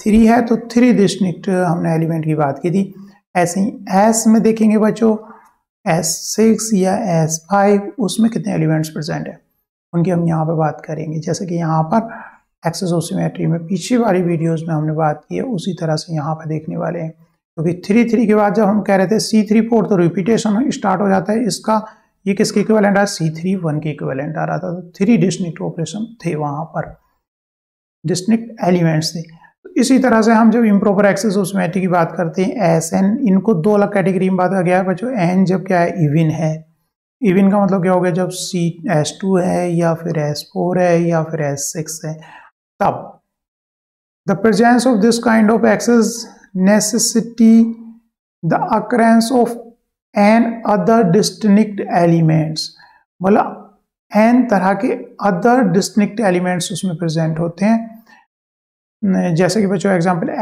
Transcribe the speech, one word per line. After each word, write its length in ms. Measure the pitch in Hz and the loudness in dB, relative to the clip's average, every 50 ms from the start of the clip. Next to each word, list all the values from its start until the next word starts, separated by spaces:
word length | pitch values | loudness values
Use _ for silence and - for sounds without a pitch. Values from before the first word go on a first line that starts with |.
three 240 | - 220 202 226 226 | -2 2 4 4 6
है 160 | 220 233 247 233 | 6 4 2 2
तो 120 | - 233 220 - - | 0 -2 -2 -2 -2
three 240 | - 240 247 247 208 | 2 4 4 4 4
distinict 560 | 180 202 180 - - 196 180 160 - - 208 | 4 4 2 2 0 -2 -4 -4 -6 -4 -2
हमने 440 | 185 185 180 175 165 175 175 170 165 | -2 0 0 0 -2 -2 -2 -2 0
element 300 | 160 165 160 165 160 156 | 0 -2 -2 -2 -4 -2
की 100 | 156 156 | -2 -2
बात 240 | 151 147 139 143 - | 0 0 -2 -2 -4
की 120 | - 175 | -4 -2
थी। 220 | 165 196 196 - - - - - _ _ _ _ - | 0 0 -2 -4 -8 -18 -20 -20 _ _ _ _ -2
ऐसे 240 | 185 175 175 - 190 | 0 0 0 0 -2
ही 120 | 196 - - - - - 185 190 | -4 -4 -4 -8 -8 -2 2 2
एस 260 | 208 226 226 226 - 226 | 4 4 2 2 2 4
में 140 | 220 226 180 | 4 4 4
देखेंगे 340 | 220 220 220 220 214 208 220 | 2 2 2 2 2 4 4
बच्चों, 360 | 220 214 - - 226 220 214 214 - - - - _ _ _ _ _ _ _ _ - | 2 0 0 0 0 0 0 -2 -6 -16 -20 -20 _ _ _ _ _ _ _ _ -4
एस 300 | 208 160 165 160 - - - - | -2 -2 -2 -2 -4 -6 -6 -8
सिक्स 440 | - - - 220 220 220 214 - - 220 | -8 0 2 4 4 2 2 0 -2 0
या 220 | 185 185 190 190 214 240 185 170 | 0 2 0 0 -2 -2 0 0
एस 260 | 160 160 151 - - _ - | 2 0 0 -2 -6 _ -2
फ़ाइव, 400 | 196 202 196 202 202 202 202 202 - - | 0 2 4 4 4 2 0 -4 -6 -4
उसमें 300 | 214 180 - - 220 226 | -4 -4 0 0 0 0
कितने 220 | 226 180 156 202 185 | 0 -2 -4 -4 -2
elements 360 | 165 156 156 160 156 156 156 | -2 0 0 0 0 -2 -4
present 380 | - 160 151 165 160 151 160 - | -6 -10 -8 -8 -8 -8 -8 -10
हैं 120 | - - _ _ _ _ _ _ _ _ _ _ - | -14 -18 _ _ _ _ _ _ _ _ _ _ -2
उनकी 180 | 170 165 185 | -2 0 0
हम 160 | 175 170 170 165 | 0 0 0 0
यहाँ 180 | 165 160 156 | 0 -2 -2
पे 100 | 160 170 | -2 -2
बात 260 | 156 156 151 147 - - | 0 -2 -2 -4 -6 -12
करेंगे। 340 | - 156 156 156 160 156 160 | -12 -10 -10 -8 -8 -8 -8
जैसे 260 | 156 170 165 - 208 | -6 -6 -6 -6 -6
कि 100 | 165 175 | -6 -6
यहाँ 280 | 170 170 160 160 160 160 | -4 -4 -2 -2 -2 -2
पर 240 | 160 - 220 - - - - - - _ _ _ _ _ _ - | 0 0 -2 -2 -4 -12 -16 -18 -20 _ _ _ _ _ _ -8
axis 280 | 165 165 - 196 170 | -8 -6 -6 -4 -2
of 100 | 175 165 160 | -2 -2 -2
symmetry 440 | - 190 175 165 165 - 180 170 160 | -4 -4 -4 -4 -4 -4 -4 -4 -2
में 120 | 165 170 | -2 -4
पीछे 360 | 165 165 196 175 - - 247 233 | -4 -6 -6 -6 -4 -2 0 0
वाली 240 | 233 214 180 180 | 2 2 0 0
videos 420 | 180 175 170 156 165 165 165 156 160 | 0 0 -2 -2 -2 -2 -2 -4 -4
में 80 | 170 160 | -4 -4
हमने 200 | 151 156 156 156 | -4 -2 -2 -2
बात 280 | 156 160 151 151 156 _ | -2 -2 -2 -2 -4 _
की 120 | - 175 | -10 -8
है, 60 | 180 190 | -6 -6
उसी 300 | 269 233 165 - 196 165 | -4 -6 -6 -6 -6 -8
तरह 200 | 165 170 160 156 | -6 -4 -4 -4
से 180 | 165 - 170 165 | -4 -6 -6 -8
यहाँ 200 | 151 143 160 160 | -6 -4 -6 -8
पे 120 | 160 160 151 | -8 -8 -8
देखने 280 | 156 151 156 170 170 165 | -8 -8 -8 -8 -8 -8
वाले 220 | 165 165 165 170 | -6 -6 -6 -8
हैं, 120 | 160 160 | -8 -10
क्योंकि 640 | - _ _ _ _ _ _ _ - - 151 175 170 180 - | -12 _ _ _ _ _ _ _ -10 -6 -4 -4 -4 -4 -2
थ्री 180 | - 202 233 233 | 0 2 2 2
थ्री 200 | 233 214 233 233 196 | 2 2 0 2 2
के 80 | 214 | 2
बाद 180 | 214 208 208 175 | 2 2 2 2
जब 100 | 220 214 | 2 2
हम 180 | 190 214 208 | 2 2 0
कह 140 | 202 - 196 | 0 0 2
रहे 120 | 190 190 180 | 2 2 2
थे 120 | 220 208 | 0 -2
सी 220 | - - 220 220 208 | 0 0 0 0 2
थ्री 180 | 208 208 226 | 4 2 2
फ़ोर, 260 | 220 226 233 220 190 165 | 2 2 2 0 2 2
तो 80 | 208 175 | 2 2
repetition 720 | 175 165 - 196 170 220 226 214 - 220 202 220 277 320 | 2 2 0 0 0 0 0 0 0 0 0 0 0 -2
start 300 | - - - 202 190 185 | -2 -2 -2 -2 0 0
हो 80 | 208 196 | 0 2
जाता 240 | 196 190 - - 214 | 0 0 0 0 -2
है 120 | 226 254 | -2 -2
इसका। 360 | 202 170 - - - 220 214 214 - - _ _ _ _ _ - | -2 -4 -4 -2 -2 -2 -2 -2 -6 -18 _ _ _ _ _ -4
ये 80 | 190 202 | -4 0
किसके 260 | 196 214 214 - 208 | 0 0 0 0 -2
equivalent 320 | 190 214 220 220 196 202 | 0 2 2 2 4 2
आ 20 | 196 | 2
रहा 80 | 202 | 2
है, 60 | 202 202 | 0 0
सी 220 | - - 160 160 | -2 -4 -4 -4
थ्री 240 | 156 160 170 190 196 185 | -4 -4 -4 -4 -4 -2
वन 220 | 165 156 147 151 | -4 -4 -4 -4
के 100 | - 151 | -4 -6
इक्विवेलेंट 480 | 143 - 170 147 139 131 143 160 156 160 | -8 -6 -6 -6 -6 -6 -6 -8 -6 -6
आ 60 | 156 | -4
रहा 140 | 160 160 160 | -4 -4 -6
था, 160 | 180 180 170 | -6 -8 -10
तो 180 | 185 175 - _ | -10 -12 -14 _
three 220 | - 202 233 233 170 | -2 2 2 4 4
distinct 440 | 165 196 180 - 185 165 - - | 2 0 0 -2 -6 -8 -8 -8
operation 440 | 180 165 - 170 160 - 156 208 226 226 - _ - | -10 -10 -6 -8 -8 -8 -8 -10 -10 -10 -12 _ -8
थे 100 | 165 147 | -6 -4
वहाँ 280 | 151 151 143 143 147 165 - | -4 -6 -6 -6 -8 -10 -8
पर, 280 | - 165 - - - _ _ _ _ _ _ _ _ _ _ _ _ _ _ _ _ _ _ _ _ _ - | -8 -10 -10 -10 -14 _ _ _ _ _ _ _ _ _ _ _ _ _ _ _ _ _ _ _ _ _ -6
Distinct 600 | 156 180 175 - 220 226 226 - - - - - | -4 -4 -4 0 0 0 0 -2 -6 -10 -4 0
elements 520 | 175 180 180 165 160 160 156 165 - - | 0 2 2 2 2 0 0 -2 -4 -8
थे। 60 | 170 | -10
तो 520 | - - - - _ _ _ _ _ - - 302 | -14 -14 -18 -20 _ _ _ _ _ -6 -2 -2
इसी 200 | 233 - 269 233 | 2 4 2 2
तरह 220 | 262 247 226 220 | 4 2 2 4
से 100 | 214 226 226 | 4 4 4
हम 180 | 220 233 220 | 4 4 4
जब 120 | 233 240 233 | 4 4 4
improper 400 | 214 202 202 202 214 196 196 202 | 4 4 4 2 2 2 4 2
axis 320 | 202 185 190 - 220 180 202 | 2 2 2 0 -2 0 0
of 80 | 190 | -2
symmetry 360 | 165 196 196 180 165 170 190 | -2 -2 -2 -2 -2 -2 -2
की 60 | 185 180 | -2 0
बात 240 | 180 175 165 165 - - | 2 2 0 0 -2 -4
करते 260 | 175 165 160 - 185 | -6 -4 -2 -2 -2
हैं, 120 | 214 - 247 190 165 | -2 -2 -2 0 2
एस 260 | 165 160 160 - 190 | 2 0 0 -2 -2
एन, 240 | 190 190 202 220 285 277 202 | 0 0 0 0 0 2 2
इनको 260 | 185 190 185 226 220 | 2 2 2 2 0
दो 180 | 160 156 214 208 | 2 2 2 2
अलग 200 | 202 202 202 202 | 2 2 0 0
category 360 | 196 175 190 180 185 185 190 | 0 0 0 0 0 0 0
में 80 | 190 185 | 0 0
बांटा 240 | 180 175 196 190 | 0 0 0 0
गया 160 | 175 180 180 185 | 0 2 2 0
है 80 | 190 | 0
बच्चों। 260 | 190 185 170 220 254 269 208 | 0 -4 -4 -4 -6 -4 -2
एन 240 | 170 170 185 190 190 | -2 0 2 2 2
जब 200 | 165 190 185 - - | 2 0 -2 -2 -2
क्या 120 | 185 175 | 0 0
है, 100 | 170 175 175 196 156 | 0 0 0 0 0
Even 280 | 143 143 165 165 156 143 | 2 2 2 0 0 -2
है, 200 | 156 165 156 156 160 - _ _ _ _ _ _ _ _ _ _ - | -2 -4 -4 -4 -6 -12 _ _ _ _ _ _ _ _ _ _ -2
Even 300 | 269 196 175 196 196 196 | 0 2 2 4 4 4
का 120 | 202 208 202 | 2 2 0
मतलब 180 | 185 190 196 | 0 0 0
क्या 120 | 170 185 185 | 0 0 0
हो 80 | 180 | 2
गया, 100 | 175 180 160 | 0 0 -2
जब 160 | 185 185 180 | -2 -4 -4
सी, 340 | 180 - - - - 175 170 170 165 - 165 220 | -6 -8 -10 -6 -4 -4 -4 -4 -4 -6 -6 -2
एस 260 | 175 151 147 - - - | -2 -2 -2 -2 -6 -6
टू 160 | - 190 190 180 | -4 -2 0 0
है 340 | 180 180 175 175 180 175 170 | 0 0 -2 -2 -2 -2 -2
या 200 | 170 170 165 165 | 0 0 0 -2
फिर 240 | 165 165 170 160 160 | -4 -4 -6 -4 -4
एस 300 | 147 147 147 - - _ - | -4 -4 -6 -8 -10 _ -6
फ़ोर 260 | 185 175 175 180 185 | -4 -4 -2 0 0
है 220 | 180 175 170 170 170 | 2 2 2 2 2
या 200 | 170 165 160 160 | 0 0 -2 -2
फिर 180 | 160 170 156 147 | -4 -6 -6 -4
एस 280 | 143 139 143 - - - | -4 -4 -6 -8 -8 -8
सिक्स 280 | 175 156 - - - - | -8 -10 -10 -12 -12 -10
है, 80 | 170 156 160 - - - - - - _ _ _ _ _ - | -12 -12 -12 -16 -20 -20 -20 -20 -20 _ _ _ _ _ -4
तब 240 | 202 160 127 - - - - _ _ _ _ _ _ _ _ _ _ _ _ _ _ _ _ _ _ _ _ _ - 175 | -2 -2 -2 -4 -10 -16 -20 _ _ _ _ _ _ _ _ _ _ _ _ _ _ _ _ _ _ _ _ _ -4 -4
the 80 | 190 185 | -4 0
presence 480 | - 226 202 180 240 240 247 240 226 | 2 2 4 4 4 4 4 4 4
of 120 | 262 247 196 | 2 2 4
this 160 | 202 233 226 - | 4 2 2 2
kind 300 | - 233 220 226 214 202 | 0 2 2 4 4 4
of 120 | 233 220 226 220 | 2 2 2 2
axis 420 | 208 - - 233 240 233 214 - - - - - - _ _ _ - 185 185 | 2 2 2 2 4 4 4 2 -2 -8 -14 -16 -20 _ _ _ -4 0 2
necessity 920 | 196 214 214 202 - 254 214 - - - 226 226 233 - - 226 226 226 226 226 226 - - - - - - _ _ _ _ _ _ _ - - | 4 4 4 2 0 -2 -2 -2 0 0 -2 -2 -2 0 4 6 6 8 6 6 2 0 -8 -14 -20 -20 -20 _ _ _ _ _ _ _ -8 -4
the 160 | 165 - - - - 226 | -2 -2 -2 -2 -2 -2
occurrence 560 | 214 208 - 247 220 226 226 226 226 226 - 269 | -2 -2 -2 0 2 4 4 4 4 4 2 2
of 220 | 240 226 233 233 - - - _ _ _ _ _ _ _ _ - | 2 2 0 -2 -10 -14 -20 _ _ _ _ _ _ _ _ -2
an 300 | 208 202 208 220 233 240 233 233 - - - | 2 4 4 6 4 2 0 -2 -6 -2 -2
other 300 | 208 202 170 190 226 233 226 175 | 0 0 2 2 4 4 4 4
distinct 720 | 165 214 - - - - - 208 196 214 220 214 202 196 - - 180 180 | 4 2 2 0 -4 -2 2 4 4 4 4 2 -2 -8 -6 -2 0 2
elements, 680 | 170 170 170 170 160 156 156 160 151 156 156 156 - - _ _ - _ _ _ _ _ _ - | 2 4 4 4 4 4 4 2 0 -2 -4 -6 -8 -10 _ _ -20 _ _ _ _ _ _ -4
मतलब 580 | 180 190 208 269 - - - - - - _ _ _ _ _ _ _ - | 0 2 2 2 0 -2 -6 -16 -20 -20 _ _ _ _ _ _ _ -4
एन 320 | - 208 220 233 247 254 240 240 | 0 2 4 4 4 4 2 2
तरह 260 | 208 190 185 190 196 | 2 0 2 0 0
के 160 | 196 - 262 - - - - - - - | 0 -2 -4 -4 -4 -8 -16 -12 -4 -2
other 320 | 202 185 170 - - 247 262 240 185 | -2 -2 2 2 2 4 4 2 2
distinct 500 | 165 202 185 - - 214 208 196 202 220 226 | 2 0 0 0 0 0 0 0 -2 -2 0
elements 460 | 190 180 180 180 180 180 170 170 - | 0 0 0 0 -2 -2 -4 -4 -6
उसमें 240 | 196 160 - 185 170 156 | -8 -6 -6 -6 -6 -4
present 420 | 180 165 156 165 160 160 160 156 | -4 -2 -2 -2 -2 -2 -2 -4
होते 260 | 170 170 - - 196 | -4 -6 -4 -2 0
हैं। 300 | 220 226 226 226 - - - _ _ - _ _ _ _ _ _ _ _ _ _ _ _ _ _ _ _ - 214 196 185 185 185 180 165 | 2 2 0 -2 -6 -16 -20 _ _ -20 _ _ _ _ _ _ _ _ _ _ _ _ _ _ _ _ -6 -2 -2 0 0 0 0 0
जैसे 260 | 156 185 175 180 220 | 0 0 0 0 0
कि 60 | 196 185 | 0 0
बच्चों 240 | 202 175 180 196 | -2 -2 0 0
एग्जांपल 380 | 190 175 165 185 180 165 185 - - 262 | 0 0 0 0 -2 -2 -4 -6 -4 -2